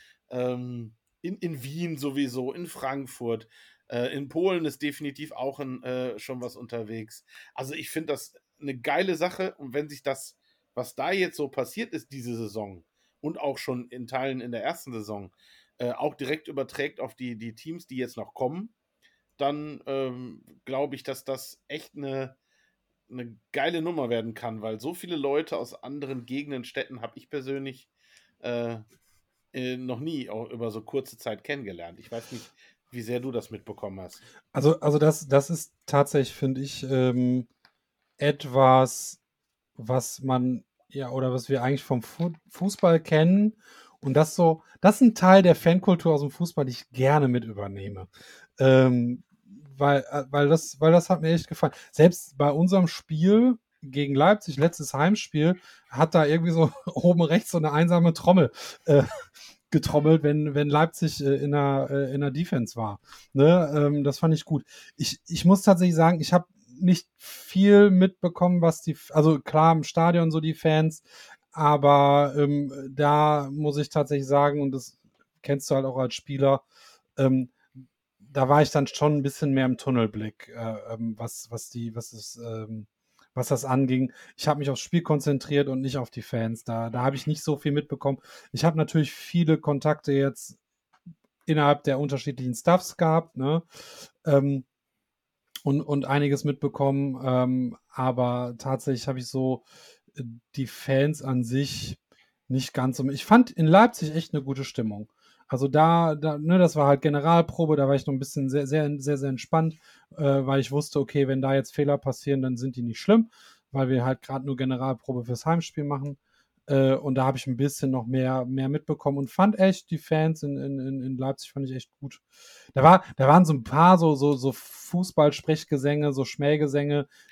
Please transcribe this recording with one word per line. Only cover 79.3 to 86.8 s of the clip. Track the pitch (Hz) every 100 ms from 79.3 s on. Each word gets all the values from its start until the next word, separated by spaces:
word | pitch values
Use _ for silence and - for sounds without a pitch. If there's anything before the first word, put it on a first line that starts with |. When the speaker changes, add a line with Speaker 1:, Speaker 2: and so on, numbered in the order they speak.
| - 151
Speaker 2:
mehr | 135 131
im | 127
Tunnelblick, | - 127 110 107 107 - - -
äh, | 113 110 101 113
ähm, | 113 107
was, | 113 - -
was | 117 -
die, | 120 117 113
was | -
das, | 113 - 117
ähm, | 117 113 107 110 104 _ _ _ _ -
was | 123
das | 131 131
anging. | 131 135 127 131 - - -
Ich | -
hab | 147
mich | 143
aufs | 131
Spiel | - 170
konzentriert | 165 151 139 139 - 143 139
und | 131
nicht | 135 131
auf | 120
die | -
Fans. | - 120 113 113 -
Da, | 113